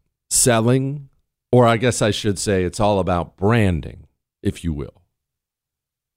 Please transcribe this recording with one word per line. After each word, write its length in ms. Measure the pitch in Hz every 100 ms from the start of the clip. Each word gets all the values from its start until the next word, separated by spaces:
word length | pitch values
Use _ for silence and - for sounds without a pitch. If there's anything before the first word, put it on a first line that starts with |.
| _ _ -
selling, 760 | - 131 113 113 131 135 143 139 _ _ _ _
or 160 | 123 120
I 100 | 117
guess 240 | 120 -
I 80 | 113
should 300 | 101 107 95
say 240 | - 95
it's 160 | 90 -
all 200 | 104 101
about 380 | 90 87 80 -
branding, 720 | 101 117 101 82 - - 78 _ _ _
if 220 | 101 -
you 100 | 85
will. 300 | 71 62 - _ _ _ _ _ _ _ _ _ _ _